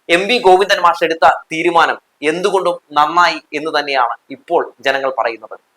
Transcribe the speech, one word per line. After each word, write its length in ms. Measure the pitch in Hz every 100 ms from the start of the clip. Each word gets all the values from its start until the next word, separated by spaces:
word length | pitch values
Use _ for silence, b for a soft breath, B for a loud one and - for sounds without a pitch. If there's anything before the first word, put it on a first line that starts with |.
| -
എം 180 | 170 202
വി 100 | 247
ഗോവിന്ദൻ 420 | 180 185 196 196
മാഷ് 220 | 175 170
എടുത്ത 260 | 165 165 180 180 -
തീരുമാനം 500 | 160 165 170 147 117 _ -
എന്തുകൊണ്ടും 600 | 147 170 190 190 175 175 _
നന്നായി 480 | 147 156 175 170 160 -
എന്ന് 260 | 151 156 151
തന്നെയാണ് 360 | 143 135 120 117 -
ഇപ്പോൾ 420 | 127 - 165 - -
ജനങ്ങൾ 320 | 127 135 135 131
പറയുന്നത്. 400 | 117 113 110 95 _